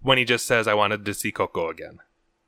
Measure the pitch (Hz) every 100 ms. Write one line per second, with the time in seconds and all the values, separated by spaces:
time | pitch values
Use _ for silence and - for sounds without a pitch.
0 | 131 131 120 120 - 120 110 104 101 104
1 | 104 98 107 - 92 92 82 82 78 -
2 | _ _ _ _